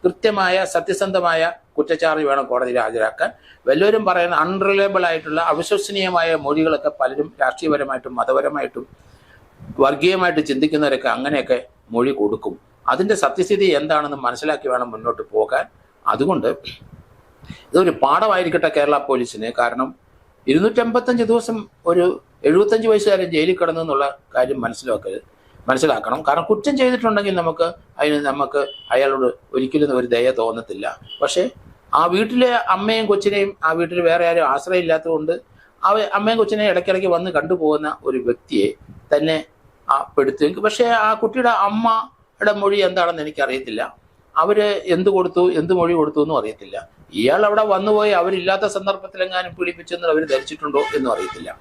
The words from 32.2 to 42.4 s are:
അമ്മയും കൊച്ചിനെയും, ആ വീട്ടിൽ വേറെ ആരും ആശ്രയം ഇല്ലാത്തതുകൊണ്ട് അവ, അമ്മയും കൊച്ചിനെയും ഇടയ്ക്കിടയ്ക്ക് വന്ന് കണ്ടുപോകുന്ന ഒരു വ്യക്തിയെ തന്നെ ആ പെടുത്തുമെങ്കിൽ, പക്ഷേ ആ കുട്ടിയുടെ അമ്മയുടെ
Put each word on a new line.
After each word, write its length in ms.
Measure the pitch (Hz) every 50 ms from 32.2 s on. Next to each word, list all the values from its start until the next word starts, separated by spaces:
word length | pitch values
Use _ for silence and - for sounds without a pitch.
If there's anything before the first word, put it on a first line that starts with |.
| 220 226 247 247 254 247 240 233 - - 190
അമ്മയും 300 | 190 202 214 226 226 220 202
കൊച്ചിനെയും, 400 | 202 196 196 202 196 202 196 196 196 _ -
ആ 60 | 160 160 165
വീട്ടിൽ 200 | 170 160 175 175 175 165
വേറെ 160 | 165 175 175 170
ആരും 180 | 170 170 160 135 135
ആശ്രയം 280 | - - 185 185 180 175
ഇല്ലാത്തതുകൊണ്ട് 500 | 165 160 160 160 165 165 156 156 156 170 240 - _ _ _ _ _ _ _ -
അവ, 120 | 180 202 220 208 - - 202
അമ്മയും 200 | 208 214 226 226
കൊച്ചിനെയും 280 | 214 202 220 214 214 208
ഇടയ്ക്കിടയ്ക്ക് 380 | 180 180 175 196 190 185 190 185 175
വന്ന് 140 | 170 180 185
കണ്ടുപോകുന്ന 580 | 170 151 143 165 180 180 160 151 151 151 151 151 - - - 139
ഒരു 120 | 131 127 117 117
വ്യക്തിയെ 420 | 120 - _ _ - 110 98 - - _ - - - - - _
തന്നെ 260 | 151 147 151 160 160 156 156 _ _ _ _ _ _ _ _ -
ആ 80 | 127 139 - - -
പെടുത്തുമെങ്കിൽ, 460 | - 139 131 135 - 156 147 185 190 202 214
പക്ഷേ 180 | 208 - 240 233 233 226 214
ആ 40 | 214 220 220
കുട്ടിയുടെ 320 | 226 214 214 262 247 240 233 196 196 202
അമ്മയുടെ 840 | 208 220 226 233 226 220 226 - _ _ _ _ _ _